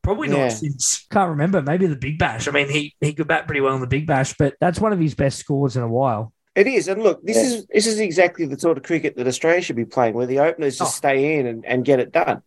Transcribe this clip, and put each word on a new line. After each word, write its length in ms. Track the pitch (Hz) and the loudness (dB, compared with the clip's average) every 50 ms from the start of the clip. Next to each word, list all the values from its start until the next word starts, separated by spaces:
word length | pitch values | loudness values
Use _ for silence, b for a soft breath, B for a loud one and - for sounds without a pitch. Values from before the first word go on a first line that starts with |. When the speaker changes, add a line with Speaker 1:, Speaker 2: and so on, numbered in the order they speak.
Speaker 1:
Probably 260 | - 175 208 294 311 - | 0 -2 -2 -2 -2 0
not 80 | 143 143 | 0 2
Speaker 2:
Yeah. 100 | 135 123 | 2 0
Speaker 1:
since, 580 | 113 110 156 147 139 127 - - - - - _ | -2 -2 -6 -6 -4 -4 -2 -4 -4 -4 -8 _
can't 200 | - 208 190 175 | 0 2 2 2
remember, 300 | 160 143 151 180 196 180 | 0 0 0 2 2 0
maybe 260 | 135 139 160 180 190 | 2 0 0 2 2
the 100 | 175 147 | 0 0
Big 220 | 123 131 135 151 165 | -2 -4 -6 -2 -2
Bash. 280 | 180 143 110 117 - 143 | -2 -2 -2 -4 -6 0
I 40 | |
mean, 180 | 143 143 143 139 | 0 0 0 2
he, 240 | 143 151 147 147 _ _ | -2 -4 -4 -4 _ _
he 120 | 147 147 | -4 -2
could 140 | 151 156 156 151 | -2 -2 0 0
bat 180 | 165 156 - | 0 0 0
pretty 140 | 160 151 143 | -2 -2 0
well 140 | 135 135 135 | 0 2 0
in 60 | 131 | 0
the 60 | 127 | -2
Big 200 | 123 131 139 156 | -2 -2 -2 0
Bash, 280 | 165 143 131 135 - - - | 0 0 0 0 -2 0 0
but 160 | 151 139 - _ | 0 0 2 _
that's 180 | 160 180 165 - | 0 0 0 0
one 120 | 214 220 | 0 0
of 80 | 208 180 | 2 2
his 140 | 160 151 123 | 0 0 0
best 240 | - 143 135 - - | 0 0 -2 -2 -4
scores 380 | - - 147 139 139 139 117 | -4 -2 0 0 0 0 0
in 60 | 127 | -2
a 60 | 120 113 | -4 -2
while. 440 | 113 123 135 131 113 104 113 113 _ _ _ _ _ | 0 0 0 0 0 -2 -4 -8 _ _ _ _ _
Speaker 2:
It 140 | 180 202 262 | 2 2 4
is. 180 | 269 208 - | 2 0 0
And 160 | 180 196 208 | 0 -4 2
look, 220 | 226 202 170 - - | 2 0 0 0 -4
this 120 | 185 220 | 0 2
Speaker 3:
Yeah. 60 | 226 | 2
Speaker 2:
is, 240 | - 254 240 220 - | 2 2 0 -4 -6
this 200 | _ - 214 208 226 | _ 0 0 0 2
is 100 | 220 208 | 0 0
exactly 480 | 220 185 156 175 180 180 175 - 165 | -2 0 4 2 2 2 2 -4 -6
the 120 | 135 135 131 | -6 -4 -2
sort 180 | - 170 160 139 | 0 0 0 0
of 60 | - | -2
cricket 320 | - 170 156 131 147 - | -4 -4 -2 -2 -4 -4
that 100 | - 123 | -2 -2
Australia 340 | 131 127 - - 165 175 180 | -2 -2 0 2 2 2 2
should 120 | 180 - 139 | 0 -2 -4
be 80 | 117 117 | -4 -4
playing, 300 | 113 - 131 123 113 107 | -2 0 0 0 2 2
where 120 | 117 123 | -2 -2
the 120 | 123 131 139 | -2 2 2
openers 400 | 147 165 165 - 156 139 123 - | 2 2 0 0 -4 -4 -2 -2
just 160 | 175 143 - | -4 -4 -4
Speaker 1:
Oh. 40 | - | -2
Speaker 2:
stay 380 | - 143 135 135 139 151 156 147 | 0 0 2 2 2 0 0 0
in 80 | 127 120 | -2 -2
and, 160 | 117 113 - | -4 -8 -4
and 180 | - 123 127 120 | -2 -2 0 4
get 140 | 131 139 123 | 4 4 2
it 140 | 120 - | 2 0
done. 300 | - 165 175 151 110 - _ | 0 0 0 0 -2 -4 _